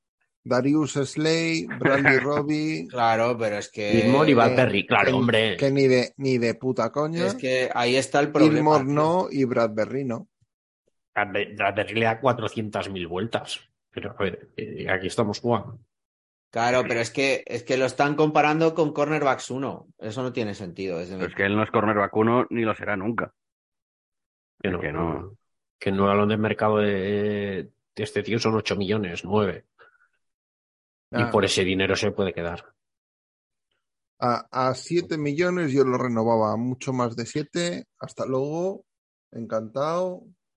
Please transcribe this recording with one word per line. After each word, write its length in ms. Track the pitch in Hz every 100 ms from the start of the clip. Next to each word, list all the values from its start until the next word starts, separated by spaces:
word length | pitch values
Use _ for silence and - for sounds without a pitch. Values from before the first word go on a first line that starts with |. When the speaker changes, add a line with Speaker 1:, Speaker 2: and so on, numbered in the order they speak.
| _ _ _ _
Speaker 1:
Darius 500 | 120 123 135 151 143
Slay, 760 | 143 131 151 160 165 165 165 175
Bradley 500 | 127 131 139 143 135
Speaker 2:
<laughs> 0 |
Speaker 1:
Roby, 680 | 131 147 147 151 156 160 -
Speaker 2:
Claro, 500 | 127 117 110 117 117
pero 200 | 110 104
es 120 | -
que 220 | - 104 113
Speaker 3:
Gilmore 280 | 113 135 156
y 20 |
Speaker 1:
eh, 40 | 123
Speaker 3:
Bradbury, 520 | 117 123 117 98 -
claro, 180 | 113 101
Speaker 1:
que 60 |
ni, 60 | 127
Speaker 3:
hombre. 380 | 117 113 110 87
Speaker 1:
que 140 | 139
ni 160 | 139 135
de, 260 | 127 117 -
ni 200 | 135 123
de 160 | 117 113
puta 360 | 131 120 113
coña. 360 | 143 156 165 185
Speaker 2:
Es 80 | 254
que 340 | 131 127 127 120
ahí 200 | 120 131
está 220 | 131 143
el 100 | 147
problema, 240 | 151 151 151
Speaker 1:
Gilmore 280 | 156 151 135
Speaker 2:
tío. 80 |
Speaker 1:
no 340 | 147 156 180 190
y 140 | 139 123
Bradbury 600 | 120 113 107 104 127 135
no. 220 | 113 - _ _ _ _ _ _ _ _
Speaker 3:
Bradbury, 420 | - 101 101 101 104
Bradbury 380 | 98 101 98
le 120 | 110 113
da 140 | 113
cuatrocientas 720 | 131 120 107 - 107 104 92
mil 160 | 95 85
vueltas. 540 | 90 113 101 - - _ _ _
Pero, 240 | 95 - -
a 60 |
ver, 260 | 95 - - -
eh, 300 | - - -
aquí 160 | 95 92
estamos 320 | - 104 101
jugando. 380 | 120 110 - - _ _ _ _ _ _ _
Speaker 2:
Claro, 340 | 113 117 127 117
pero 140 | 117
es 120 | 113
que, 320 | - 135 131 -
es 180 | 117
que 140 | 117 131
lo 80 | 127
están 300 | - 143 151
comparando 580 | 156 151 147 156 165 170
con 160 | 147
cornerbacks 580 | 147 147 156 143 123 -
uno. 360 | 127 131 87 - -
Eso 220 | 110 110
no 120 | 127
tiene 200 | 120 107
sentido, 460 | 101 92 85 95 85
es 80 | 90
de 60 | 92
Speaker 4:
Pero 120 | 87
Speaker 2:
mi 40 |
Speaker 4:
es 60 | -
que 80 | 98
él 100 | 104
no 80 |
es 80 | 107
cornerback 420 | 117 104 104 98 107
uno 280 | 110 120 -
ni 140 | 117
lo 100 | 110 104
será 220 | - 101
nunca. 360 | 104 107 82 _ _ _ _ _ _ _ _ _ _ _ _ _
Speaker 3:
Que 60 | 98
Speaker 4:
Es 40 |
Speaker 3:
no, 60 | 87
Speaker 4:
que 100 | 82
no. 460 | 76 85 73 95 107 _ _ _ _
Speaker 3:
que 120 | 101
no, 120 | 98
el 60 | 101
valor 180 | 101 104
de 80 | 107
mercado 400 | 107 107 107 107
de, 920 | 104 98 98 104 104 104 101 95 - _ _ -
de 80 |
este 180 | 107 104
tío 140 | 98 113
son 160 | 113 110
ocho 200 | - 98
millones, 480 | 95 107 92 85
nueve. 420 | 87 107 98 80 _ _ - _ _ _ _ _ _ _ _ _ _ _ _
Y 100 | 120
Speaker 1:
Ah. 60 | 120
Speaker 3:
por 120 | 107 95
ese 180 | -
dinero 320 | 92 92 95 95
se 160 | 104
puede 220 | 101 95
quedar. 400 | 85 85 87 - _ _ _ _ _ _ _ _ _ _ _ _ _ _ -
Speaker 1:
A, 260 | 120 117 - 127 131
a 40 | 127
siete 420 | - 170 170 156
millones 540 | 147 143 180 180 156
yo 100 | 135
lo 140 | 127 127
renovaba, 580 | 127 117 113 113 107 107
mucho 380 | 123 127 -
más 220 | 127 120 113
de 100 | 113
siete. 600 | 151 147 175 175 180 - -
Hasta 260 | - - 123
luego, 600 | 131 143 160 185 220 _ _ _ _ _
encantado, 920 | 117 110 110 110 135 151 170 185 180 - _ _